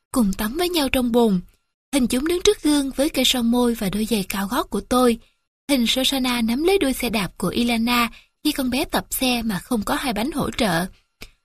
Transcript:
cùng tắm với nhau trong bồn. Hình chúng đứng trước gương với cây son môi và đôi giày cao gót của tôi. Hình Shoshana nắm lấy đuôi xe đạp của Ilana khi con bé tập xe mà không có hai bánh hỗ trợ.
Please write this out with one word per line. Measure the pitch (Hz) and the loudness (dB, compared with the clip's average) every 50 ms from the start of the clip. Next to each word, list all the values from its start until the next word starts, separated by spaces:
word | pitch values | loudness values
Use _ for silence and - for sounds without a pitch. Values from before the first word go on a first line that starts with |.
| _ _ | _ _
cùng | - 262 220 190 - | 0 0 2 2 0
tắm | - 214 220 262 | -2 -4 -4 -2
với | 330 359 359 | -2 -2 0
nhau | 359 320 277 262 | 0 0 0 0
trong | - 262 247 240 | 0 0 0 2
bồn. | 226 240 233 220 190 180 - - _ _ _ _ _ _ _ _ - | 2 4 4 4 2 0 -2 -6 _ _ _ _ _ _ _ _ 0
Hình | 285 247 | 0 0
chúng | 202 233 254 294 | 0 0 0 0
đứng | 330 349 359 | 0 0 2
trước | - 415 415 - - | 2 2 2 2 2
gương | 302 294 285 277 269 | 2 2 2 0 -2
với | - - 277 311 | -2 -2 -2 0
cây | - 262 254 | 0 0 0
son | - - 247 233 233 | 2 0 0 2 2
môi | 240 247 247 240 233 | 2 2 2 2 0
và | - 214 185 | -2 -2 -2
đôi | 180 208 220 | -2 -2 -2
giày | - 233 208 185 - | 0 -2 -2 -2 -4
cao | - 196 196 | -4 -6 -4
gót | 190 247 294 349 - | -2 -2 -4 -2 -2
của | - 202 | -4 -6
tôi. | - - 247 247 254 240 226 233 - _ _ _ _ _ _ _ _ - | -2 0 2 4 4 4 2 0 -4 _ _ _ _ _ _ _ _ 0
Hình | 285 247 233 | 0 2 2
Shoshana | 226 - 262 262 - 277 269 254 254 247 240 | 2 0 0 0 0 0 0 0 0 0 0
nắm | 226 220 233 277 320 | 0 0 0 0 2
lấy | 370 392 | 2 2
đuôi | 381 302 262 254 | 2 2 0 0
xe | - 254 240 | -2 -2 -2
đạp | 208 214 180 - - | -2 -2 -2 -4 -4
của | - 196 | -4 -4
Ilana | 175 - - 240 240 233 226 226 240 240 240 233 233 - - - _ _ _ - | -2 0 0 0 0 0 0 0 2 2 0 0 -2 -4 -10 -20 _ _ _ -4
khi | 302 | -2
con | 277 285 262 247 | -2 -2 -2 -2
bé | 233 269 359 | -2 -2 -2
tập | - - - - - | -2 -4 -4 -4 -4
xe | - - 254 254 247 233 | -4 -2 -2 0 0 -2
mà | 226 226 196 170 | -2 -4 -4 -4
không | - - 254 214 196 | -4 -2 -2 -2 -2
có | - 269 | -2 -2
hai | 294 - 262 220 | -2 -2 -4 -4
bánh | 208 226 302 | -4 -4 -4
hỗ | 330 175 165 - | -2 -4 -4 -4
trợ. | - - 240 190 165 165 185 185 - _ _ _ _ - - - _ _ | -2 -2 0 0 0 0 -2 -4 -8 _ _ _ _ -20 -20 -20 _ _